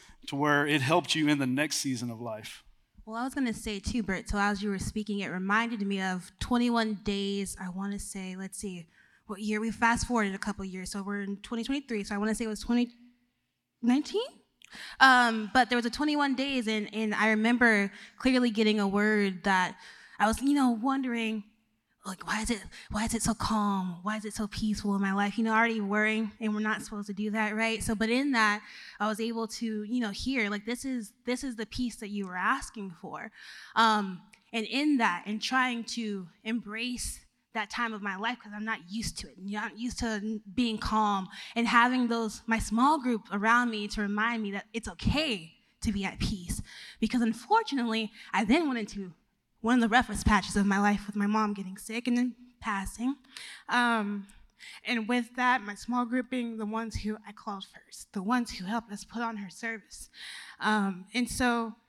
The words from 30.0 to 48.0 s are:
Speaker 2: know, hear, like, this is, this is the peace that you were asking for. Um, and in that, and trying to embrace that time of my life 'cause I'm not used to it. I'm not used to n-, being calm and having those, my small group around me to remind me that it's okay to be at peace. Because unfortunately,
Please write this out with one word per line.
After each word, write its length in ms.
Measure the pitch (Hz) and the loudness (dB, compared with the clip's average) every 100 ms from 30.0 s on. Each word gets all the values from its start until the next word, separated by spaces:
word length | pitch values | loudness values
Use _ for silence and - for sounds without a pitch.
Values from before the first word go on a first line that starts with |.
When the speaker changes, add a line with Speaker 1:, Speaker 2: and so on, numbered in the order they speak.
Speaker 2:
know, 100 | 220 | -2
hear, 400 | 202 247 269 208 | -2 -2 0 0
like, 160 | 208 208 | -2 -4
this 180 | 247 | -6
is, 300 | 269 254 208 _ | -4 -6 -6 _
this 180 | - 247 | -4 -4
is 140 | 277 220 | -4 -6
the 80 | |
peace 320 | 214 - 247 - | -6 -4 -4 -4
that 120 | 208 | -8
you 180 | 208 190 | -6 -4
were 100 | 180 | -2
asking 580 | 196 269 - 226 196 165 | 0 0 -2 -10 -12 -12
for. 320 | 180 151 220 - - - - | -12 -12 -12 -16 -18 -18 -2
Um, 460 | - 226 214 196 180 - - _ | 4 6 4 0 -6 -14 -20 _
and 140 | 226 214 | -6 -2
in 320 | 262 302 277 | 0 2 4
that, 240 | 214 175 | 4 0
and 160 | - 214 | -4 -4
trying 440 | - 254 254 233 | 0 0 0 -2
to 420 | 220 - 220 202 170 _ | -6 -6 -4 -4 -8 _
embrace 760 | 220 233 190 214 247 240 - - _ _ _ | -4 -4 -4 -8 -6 -6 -6 -8 _ _ _
that 160 | 226 208 | -6 -4
time 220 | - 233 | -4 -4
of 100 | 214 | -2
my 140 | 202 190 | -6 -4
life 220 | 226 247 | -4 -6
'cause 140 | 208 | -10
I'm 100 | 208 | -8
not 260 | 214 226 175 | -4 -6 -6
used 280 | 214 - - | -6 -6 -6
to 100 | 156 | -14
it. 80 | 131 | -12
I'm 120 | 190 | -6
not 280 | 208 220 214 | -4 -6 -6
used 200 | 240 - | -6 -2
to 60 | 233 | -2
n-, 360 | 214 214 214 208 | -2 -4 -6 -6
being 220 | 190 240 214 | 0 0 0
calm 520 | - 214 214 196 190 - - | 2 4 4 2 -2 -12 -6
and 120 | 233 233 | 0 4
having 420 | 233 247 254 240 | 6 6 4 2
those, 340 | 233 226 - - | 0 -2 -6 -2
my 120 | 226 | 0
small 420 | - 220 269 311 | 2 4 6 4
group 220 | 247 226 - | 2 -2 -2
around 380 | 202 220 240 240 | 0 4 4 4
me 180 | 220 208 | -2 -4
to 140 | 220 | -4
remind 400 | 202 208 226 233 | -2 0 0 -2
me 80 | 208 | -4
that 140 | 196 - | -6 -8
it's 160 | 226 220 | -8 -8
okay 680 | 170 - 277 311 202 160 _ _ _ | -2 0 2 0 -4 -8 _ _ _
to 120 | 233 | -2
be 120 | 196 | 0
at 140 | 190 - | -2 -2
peace. 420 | - 196 175 - - - - - | -2 -2 -4 -8 -8 -16 -18 -2
Because 220 | 226 254 | 0 2
unfortunately, 920 | 226 226 - 440 440 277 233 220 | 2 0 2 2 4 -2 0 0